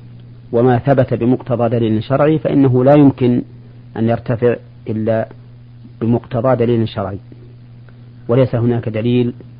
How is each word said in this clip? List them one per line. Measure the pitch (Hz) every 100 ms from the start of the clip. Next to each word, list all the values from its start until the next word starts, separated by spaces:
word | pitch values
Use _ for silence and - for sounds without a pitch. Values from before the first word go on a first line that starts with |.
| - - - - -
وما | 117 123 120
ثبت | 143 135 123
بمقتضى | 113 117 127 - 117 117
دليل | 120 113 110
شرعي | - 135 151 156
فإنه | - 147 135 127
لا | 127
يمكن | 147 139 127 123 123 - - - - - -
أن | 113
يرتفع | 117 - 117 120 117 - - -
إلا | 110 110 110 - - - - - - - -
بمقتضى | 110 120 - 123 127 120
دليل | 117 117 110
شرعي، | - 95 101 - - - - - - - - - - -
وليس | 120 127 120
هناك | 120 117 117
دليل | 110 120 123 120 123 -